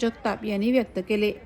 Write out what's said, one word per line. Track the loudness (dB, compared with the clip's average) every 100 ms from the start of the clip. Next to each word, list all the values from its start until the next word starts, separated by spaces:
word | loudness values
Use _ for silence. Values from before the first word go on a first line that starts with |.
जगताप | -2 0 -4 -2 -2
यांनी | 0 2
व्यक्त | 2 2 -4 -2
केले. | 0 0 -2